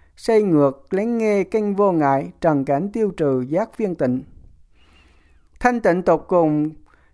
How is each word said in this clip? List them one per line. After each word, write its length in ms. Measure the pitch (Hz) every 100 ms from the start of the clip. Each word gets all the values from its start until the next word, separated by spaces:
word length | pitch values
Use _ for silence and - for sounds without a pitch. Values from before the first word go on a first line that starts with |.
| _ _
xoay 260 | - 220
ngược 520 | 208 156 139 135 _
lắng 240 | 190 226 233
nghe 260 | 220 202
căn 300 | 190 220 208
vô 180 | 196 202
ngại, 400 | 170 143 139 175 -
trần 240 | 165 143
cảnh 260 | 135 139 196
tiêu 180 | 226 208
trừ 340 | - 147 131 127
giác 300 | 165 220 -
viên 160 | 202
tịnh. 280 | 170 127 127 - - - - - _ _ _ _ _ _ _ _ -
Thanh 200 | 247 240
tịnh 220 | 208 175
tột 220 | 180 160 -
cùng, 420 | 180 160 151 156 156 - _ _